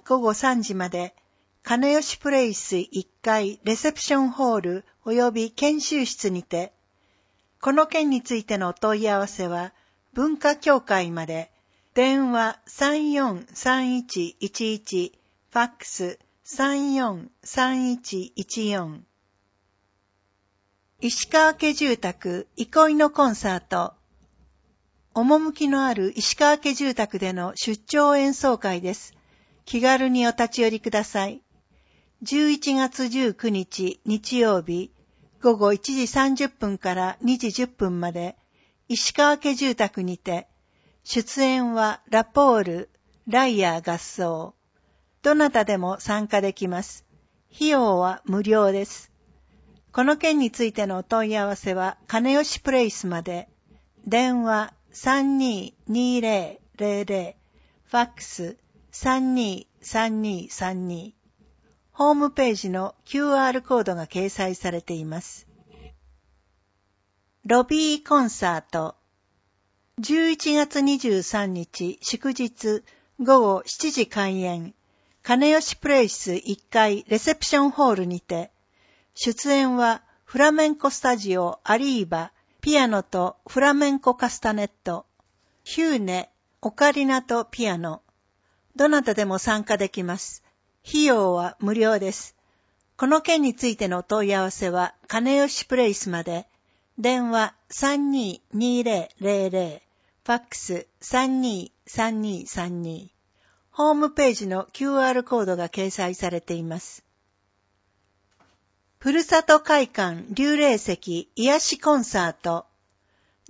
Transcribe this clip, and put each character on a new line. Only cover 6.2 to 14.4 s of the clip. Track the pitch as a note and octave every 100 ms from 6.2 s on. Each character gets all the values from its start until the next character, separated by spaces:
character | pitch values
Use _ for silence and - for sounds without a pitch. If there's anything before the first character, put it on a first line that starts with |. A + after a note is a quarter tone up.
| G3+
に | F3+
て。 | - E3+ F#3 _ _ _ _ _ _ _ _ _
こ | C4
の | C#4+ D#4
件 | D#4+ D4+
に | B3+
つ | - A#3
い |
て | - G3+
の | F3+
お |
問 | F3 G#3+ G#3+
い | G#3+
合 | G3+
わ | G3+
せ | - F3+
は、 | F3 F3+ _ _ _ _
文 | - D4 D4
化 | D4 D4
協 | D#4 C4+
会 | - F#3+ F3
ま | E3+ D#3+
で。 | D#3+ E3 _ _ _ _
電 | - C4 C4+ C4
話 | A#3+ A3+ - -
三 | - C#4+ D4+ D4+
四 | C#4+ C4 F3+ -
三 | - B3+ C4 B3+ B3
一 | B3 F#3 E3+
一 | -